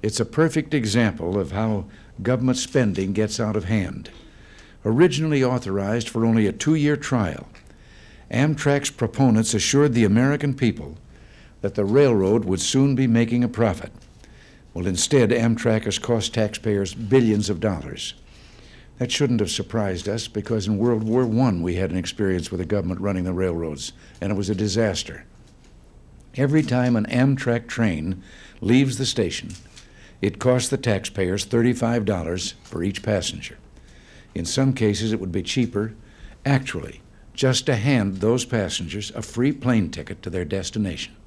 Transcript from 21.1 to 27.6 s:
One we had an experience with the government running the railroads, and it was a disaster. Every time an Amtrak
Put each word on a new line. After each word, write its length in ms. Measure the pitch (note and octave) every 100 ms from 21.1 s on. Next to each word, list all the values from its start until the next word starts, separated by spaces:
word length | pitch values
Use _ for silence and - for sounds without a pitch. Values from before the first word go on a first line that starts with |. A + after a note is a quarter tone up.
| A#2+ B2
One 360 | A2+ B2+ F2+
we 140 | E2+ F2
had 160 | F#2
an 60 | F2+
experience 540 | D#2+ - G2+ F#2 D#2
with 80 | F2
the 60 | F2
government 360 | G#2 F2+ F#2
running 220 | G2 F#2+
the 100 | F2+
railroads, 600 | F2+ F#2 E2+ E2 D2 - - - -
and 120 | G2
it 40 | G2
was 140 | F#2+
a 60 | G2
disaster. 720 | G#2+ G2 A2 F2 - - - - - - - - - - - - - -
Every 280 | C3+ D#3
time 320 | A#2 B2 B2 A#2
an 100 | G#2+
Amtrak 640 | B2 C3+ C3+ - A#2